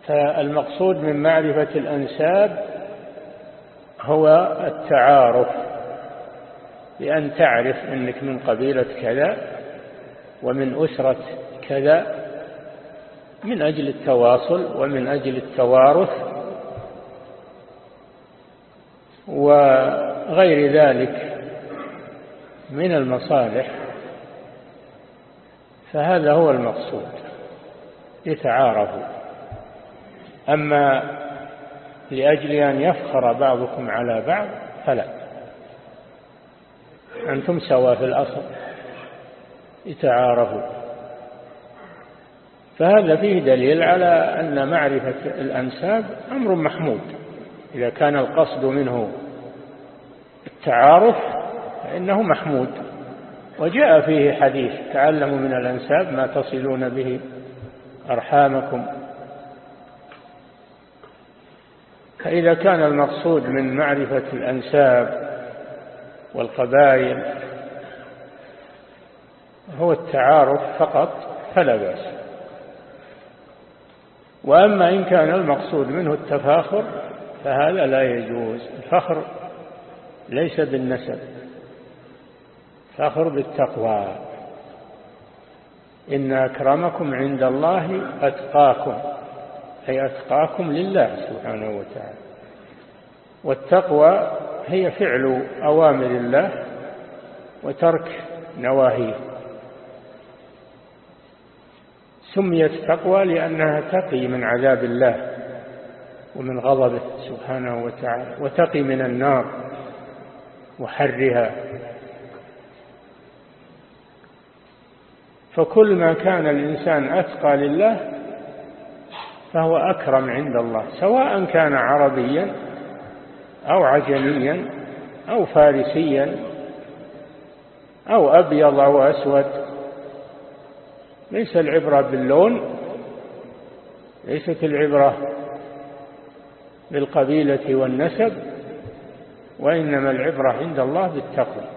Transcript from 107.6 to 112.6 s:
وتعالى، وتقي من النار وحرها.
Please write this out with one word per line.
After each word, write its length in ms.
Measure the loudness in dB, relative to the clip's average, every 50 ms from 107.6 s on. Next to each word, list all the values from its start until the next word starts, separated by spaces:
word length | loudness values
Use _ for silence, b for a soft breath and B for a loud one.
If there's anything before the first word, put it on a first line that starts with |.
| -6 -6 -6 -6 -6
وتعالى، 520 | -8 -8 -8 -6 -6 -6 -6 -8 -12 -10 -8
وتقي 420 | -8 -4 2 2 2 2 2 -2
من 180 | 0 0 -2 -2
النار 720 | -2 -2 -2 0 2 2 2 2 0 -4 -10 -12 -14 -14 -14 -14 -16 -16 -18 -18 -20 -20 -20 -20 -20 -20 -20 -20 -20 -20 -20 -20 -20 -20 -14 -12
وحرها. 680 | -12 -12 -4 -2 -2 -2 0 0 0 2 2 2 0 0 -4 -8 -12 -12 -14 -14 -14 -16 -16 -18 -18 -20 -20 -20 -20 -20 -20 -20 -20 -20 -20 -20